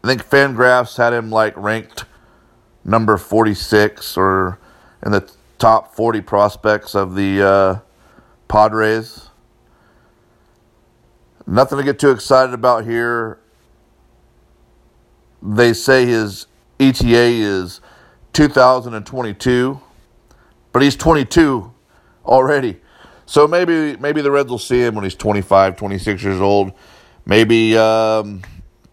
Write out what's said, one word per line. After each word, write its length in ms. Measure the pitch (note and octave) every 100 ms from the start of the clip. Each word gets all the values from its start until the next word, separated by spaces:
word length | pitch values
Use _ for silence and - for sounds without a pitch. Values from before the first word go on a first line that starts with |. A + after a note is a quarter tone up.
I 40 | G#3+
think 180 | A#2+ -
Fangraphs 720 | C#3 C#3 A#2 B2+ B2+ A#2+ -
had 160 | A#2+
him, 180 | A#2+ A2+
like, 220 | A2 G#2+ -
ranked 480 | G#2 A2 G#2+ - - _ _ _ _ _ _ _
number 340 | F#2 A2 A2 G2+
forty-six 1000 | - G#2+ A2 G2 - G#2+ G#2 - - -
or 420 | F#2+ F#2+ F#2 F#2+ _ _ _ _
in 120 | -
the 160 | G2+ - _ _ _
top 360 | A#2 A2 - -
forty 240 | A2+ A2
prospects 760 | G2 G2+ G#2 - A2 G#2 -
of 220 | G2+ F#2+ F#2
the, 260 | G2 G2
uh, 380 | G2 G2 F#2+ F#2+ _ _ _ _ _ _ _
Padres. 840 | G#2+ G#2+ A2 G#2+ A2+ A2+ - - _ _ _ _ _ _ _ _ _ _ _ _ _ _ _ _ _ _ _ _ _ -
Nothing 340 | G#2 C3+ C#3
to 40 |
get 160 | C#3 C3+
too 120 | D3
excited 420 | B2 - C3 C3
about 320 | B2 B2 A#2 A2
here. 540 | A#2 A#2+ A#2+ A2+ - _ _ _ _ _ _ _ _ _ _ _ _ _ _ _ _ _ _ _ _
They 320 | G2 G#2 A#2+
say 320 | A2+ - C3 B2
his 420 | A2+ G#2 F#2+ - _ _ _
E 140 | C3+
T 240 | B2+ A#2 A#2
A 240 | A#2+ A#2+
is 400 | G#2 G2 F2+ - _ _ _ _ _
two 160 | - D3
thousand 460 | C#3 B2+ B2+ A#2+
and 120 | A2 G2+
twenty-two, 760 | C3 A#2 G2+ B2+ B2 B2+ C#3 _ _ _ _ _ _ _ _ _
but 100 | B2+
he's 140 | C#3 -
twenty-two 800 | D#3+ D#3 C3+ - D#3 B2+ F#2 _ _ _ _ _ -
already. 540 | B2+ C3 C#3+ B2+ F#2 _ _ - _ -
So 220 | D3 D3+
maybe, 480 | E3+ F3 E3 D3+ B2+
maybe 240 | C#3+ D3+
the 100 | C#3+
Reds 180 | C#3+ C3
will 80 | A#2+
see 240 | - B2
him 140 | A#2+ G#2+
when 80 |
he's 120 | G2 -
twenty-five, 600 | A2 G#2 F#2 G2 F#2+ F#2
twenty-six 480 | G2+ G2 G#2 F#2+
years 160 | G2+ F#2
old. 320 | G2 G2+ F#2+ - _ - _ _ -
Maybe, 520 | G#2+ A2 A2+ A2 A2+
um, 680 | A2 A2 A2 A2 G#2 G2 F#2 - - _ _